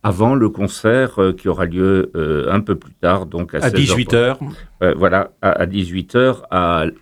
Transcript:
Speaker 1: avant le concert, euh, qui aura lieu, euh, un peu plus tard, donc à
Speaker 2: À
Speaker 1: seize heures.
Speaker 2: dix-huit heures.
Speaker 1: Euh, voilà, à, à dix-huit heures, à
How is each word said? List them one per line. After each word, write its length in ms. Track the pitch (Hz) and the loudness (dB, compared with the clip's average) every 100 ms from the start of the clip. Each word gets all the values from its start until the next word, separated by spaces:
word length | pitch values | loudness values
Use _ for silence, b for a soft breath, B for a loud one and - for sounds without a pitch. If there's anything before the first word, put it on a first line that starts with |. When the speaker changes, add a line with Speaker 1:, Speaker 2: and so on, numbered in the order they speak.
Speaker 1:
avant 320 | 107 92 117 135 | -4 2 2 2
le 140 | 110 | 0
concert, 680 | - 101 - 110 127 131 - | 0 -6 -2 0 2 0 0
euh, 160 | 95 | 0
qui 140 | 92 95 | 0 -4
aura 180 | 87 85 | -2 -2
lieu, 460 | 90 95 95 - 85 | 0 2 2 0 -4
euh, 360 | 78 76 64 | -2 -2 0
un 80 | 101 | 0
peu 160 | 104 92 | 0 -4
plus 180 | - | -6
tard, 320 | - 85 95 82 | -2 0 0 -2
donc 300 | 85 90 78 | -8 -6 -2
à 20 | |
Speaker 2:
À 40 | |
Speaker 1:
seize 120 | 127 | 0
heures. 60 | 113 | 2
Speaker 2:
dix-huit 340 | 135 120 120 | 2 0 2
heures. 260 | 117 123 135 139 B B - | 2 2 -2 -10 B B -2
Speaker 1:
Euh, 100 | 90 76 | 0 2
voilà, 380 | 92 92 - - | 2 2 -2 -2
à, 80 | 98 | 0
à 160 | - 85 | 0 -2
dix-huit 480 | 98 87 92 - | -2 -4 -6 -2
heures, 320 | 123 127 120 - | 2 2 0 -4
à 340 | 90 87 85 80 - | -2 0 0 -2 -6